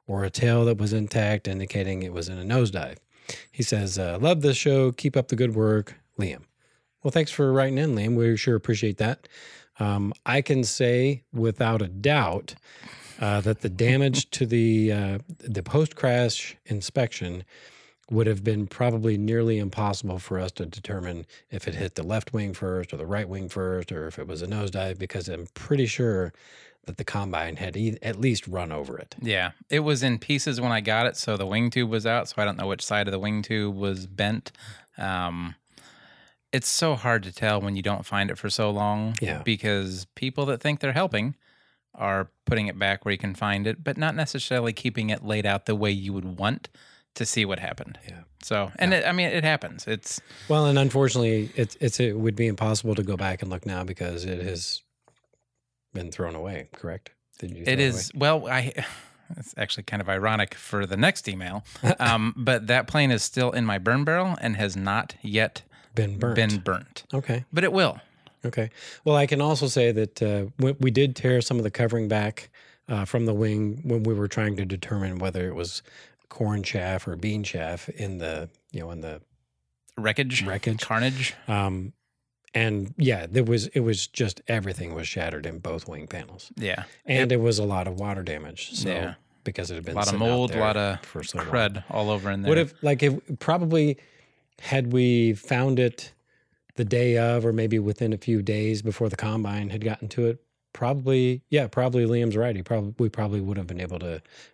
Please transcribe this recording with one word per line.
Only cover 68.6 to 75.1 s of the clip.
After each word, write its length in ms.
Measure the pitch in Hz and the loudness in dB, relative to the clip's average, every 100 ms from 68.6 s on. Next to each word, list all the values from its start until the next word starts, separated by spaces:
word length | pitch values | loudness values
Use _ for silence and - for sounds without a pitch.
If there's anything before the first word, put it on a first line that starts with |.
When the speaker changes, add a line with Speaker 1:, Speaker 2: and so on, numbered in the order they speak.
| 110 - - - 151 | -4 -6 -20 -4 4
Speaker 1:
Well, 100 | 147 | 4
I 120 | 143 | 4
can 120 | 139 | 4
also 260 | 147 143 139 | 2 2 2
say 240 | 135 120 | 4 4
that, 300 | 110 107 - | 4 0 0
uh, 220 | 107 101 101 - | 0 0 -2 0
we, 140 | 131 143 | 0 4
we 120 | 131 | 2
did 240 | 120 139 127 | 4 2 2
tear 260 | 127 123 | 2 2
some 160 | - 123 | 2 0
of 60 | |
the 80 | 107 | 0
covering 360 | - 117 117 107 | 0 0 2 2
back, 420 | 107 104 - - - - _ - | 2 0 -4 -16 -20 -20 _ -6
uh, 160 | 107 98 | -4 0
from 200 | 123 113 | 0 2
the 80 | |
wing 480 | 104 110 107 104 117 | 2 2 2 0 -2
when 200 | 156 117 | -2 0
we 100 | 110 | 2
were 140 | 104 101 | 0 0
trying 280 | - 107 101 | 0 0 0
to 80 | 95 | -4
determine 540 | 95 - 104 95 | -4 -4 -2 -2